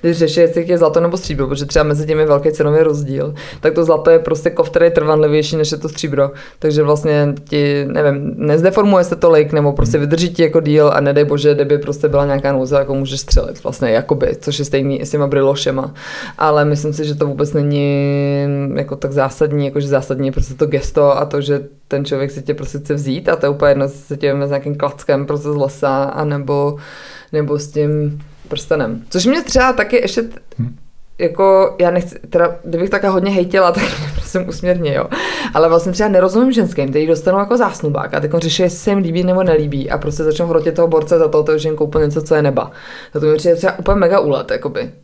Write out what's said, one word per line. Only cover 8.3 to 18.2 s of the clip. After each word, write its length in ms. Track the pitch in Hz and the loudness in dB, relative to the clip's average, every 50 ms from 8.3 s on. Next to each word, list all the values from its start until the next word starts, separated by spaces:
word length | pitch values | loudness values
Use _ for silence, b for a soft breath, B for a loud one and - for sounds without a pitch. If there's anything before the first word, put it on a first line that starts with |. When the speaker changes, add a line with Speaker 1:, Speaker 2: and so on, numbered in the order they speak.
| - | -6
Speaker 1:
nezdeformuje 680 | - - 151 147 160 165 190 190 214 208 202 196 185 175 | -2 0 2 2 4 4 4 4 4 2 4 4 4 4
se 120 | 175 170 | 2 0
tolik, 380 | 160 - 170 165 151 151 147 156 | 2 4 6 6 6 4 4 2
nebo 180 | 151 147 143 139 | 2 2 2 2
prostě 240 | 143 123 113 - | 2 0 2 2
Speaker 2:
Hmm. 80 | 151 143 | 0 2
Speaker 1:
vydrží 220 | 147 156 160 175 175 | 2 2 0 0 -2
ti 140 | 180 170 170 | 2 0 0
jako 180 | 151 147 165 | 4 2 2
díl 300 | 151 147 147 156 147 147 - | 2 4 4 6 6 6 4
a 60 | 135 | 4
nedej 260 | 139 143 139 147 147 | 2 2 4 2 2
bože, 280 | 143 147 143 143 147 147 | 2 0 2 2 2 2
kdyby 220 | 147 143 139 147 | 2 2 2 0
prostě 300 | 147 147 135 143 147 - | 0 0 -6 -4 -2 0
byla 180 | 156 139 143 143 | 2 2 2 2
nějaká 260 | 143 139 139 139 139 | 2 0 0 0 0
nouze, 240 | 139 131 131 127 147 | 0 0 -2 0 0
jako 200 | 139 139 139 139 | 0 0 0 -2
můžeš 240 | 139 139 131 135 135 | -4 -4 -4 -6 -8
střelit 440 | - - - - - - - - - | 0 2 2 2 2 0 -10 -8 -8
vlastně, 280 | - - - - 120 | -8 -6 -2 0 0
jakoby, 440 | 110 113 135 - 151 127 127 - - - | 0 0 2 0 0 0 0 -2 -2 -4
což 180 | - 147 139 135 | -6 -6 -4 -4
je 60 | 143 | -4
stejný 360 | 143 - 139 135 139 139 - | -2 -2 -2 0 -2 -2 -4
i 40 | 143 | -6
s 60 | 139 | -4
těma 160 | - 147 143 | -2 -2 0
brylošema. 680 | 139 139 139 135 135 139 139 - - - 135 135 143 B B B B B B B B B | 0 2 2 2 2 0 0 -2 -2 -2 -2 -6 -8 B B B B B B B B B
Ale 280 | - - 156 151 151 147 | -2 0 2 2 2 2
myslím 280 | 147 151 147 151 151 147 | 2 0 -2 -2 -4 -4
si, 120 | 156 151 | -4 -4
že 100 | 151 147 | -4 -2
to 120 | 147 151 | -2 -2
vůbec 260 | 143 139 143 147 147 147 | -4 -2 -2 -4 -2 0
není 340 | 151 143 147 143 143 143 143 143 139 139 143 143 143 | -2 0 0 0 0 0 0 0 0 0 0 0 0